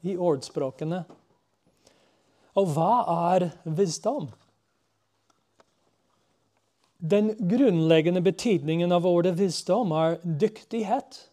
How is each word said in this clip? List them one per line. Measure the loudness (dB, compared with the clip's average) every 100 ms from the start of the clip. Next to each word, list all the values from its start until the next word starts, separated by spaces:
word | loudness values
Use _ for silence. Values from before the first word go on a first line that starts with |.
| -6
i |
ordspråkene. | -2 0 0 -4 -6 -6 -6 -8 -6 -10 -18 _ _ _ _ _ _ _ _ _ _ _ _ _ 0
Og | 0
hva | 0 2 2 0 -2 2
er | 2 0 -6 -8
visdom? | -2 -2 -2 -6 -6 -8 -14 _ _ _ _ _ _ _ _ _ _ _ _ _ _ _ _ _ _ _ _ _ _ _ _ _ _
Den | 0 2 2 -2
grunnleggende | 0 4 4 4 4 4 4 2
betydningen | 0 0 0 0 0 -2 0
av | 2 2
ordet | 2 0 0
visdom | -2 -4 -2 -2 0
er | 0 0 -2
dyktighet. | -4 -2 -2 -2 -10 -8 -4 -4 -6 -20 -20